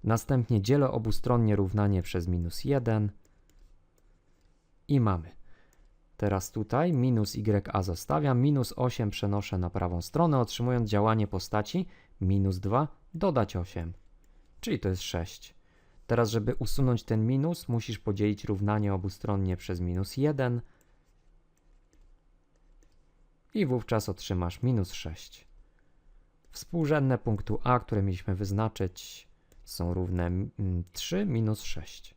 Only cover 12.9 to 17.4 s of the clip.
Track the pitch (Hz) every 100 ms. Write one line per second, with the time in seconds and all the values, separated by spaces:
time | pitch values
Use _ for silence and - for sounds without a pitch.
12.9 | - - 165 196 135 104 92 87 - 85
13.9 | 90 - - _ - _ - 233 147 98
14.9 | 92 - 90 85 - - - _ _ _
15.9 | - - 117 113 113 107 - 120 - 120
16.9 | 120 - 110 110 135